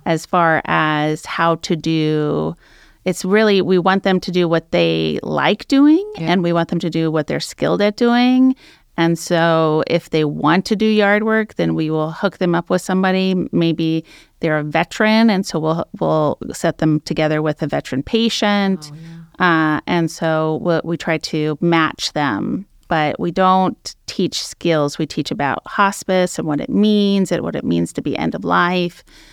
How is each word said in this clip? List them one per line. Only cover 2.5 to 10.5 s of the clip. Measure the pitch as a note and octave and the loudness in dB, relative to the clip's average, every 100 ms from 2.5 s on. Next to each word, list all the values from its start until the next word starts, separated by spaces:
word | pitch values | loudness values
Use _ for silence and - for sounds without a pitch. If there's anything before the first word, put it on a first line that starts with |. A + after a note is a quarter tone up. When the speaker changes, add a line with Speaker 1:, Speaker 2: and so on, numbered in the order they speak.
| E3+ _ - - _ | -8 _ -20 -20 _
Speaker 1:
It's | F#3 F3 F#3 | -6 -4 2
really, | G#3+ A3 G3 | 4 4 2
we | D#3+ F#3 | 2 2
want | F#3 G3 | 2 0
them | G3 F#3 | 2 0
to | - | 0
do | F3 E3+ | 0 2
what | E3 - | 0 0
they | F3 E3 D#3+ D#3+ D3+ | 0 2 0 -2 -4
like | - D3+ C#3+ G#3+ - | -4 -2 0 -2 2
doing, | C#4 D4 D#4+ G#4 G#4+ | 4 6 4 2 -6
Speaker 2:
Yeah. | D#3+ | -2
Speaker 1:
and | F#3 | 0
we | E3+ | 2
want | E3+ E3+ | 0 0
them | E3+ | -2
to | E3+ | -2
do | E3 D#3+ | -2 0
what | D#3 D3 | 0 -2
they're | C#3+ | -4
skilled | - - D3 F3 | -6 -4 -2 2
at | G#3 G#3 | 0 2
doing. | A#3+ A#3+ B3 B3+ C4 C4 - - _ - | 2 4 4 4 4 2 -8 -20 _ 0
And | E3 E3 | 0 0
so | - E3+ E3 D#3+ D#3+ D#3 - | 0 2 2 2 2 0 0
if | E3+ - | -2 0
they | D#3+ | 0
want | D3+ D3+ D3 | 0 0 2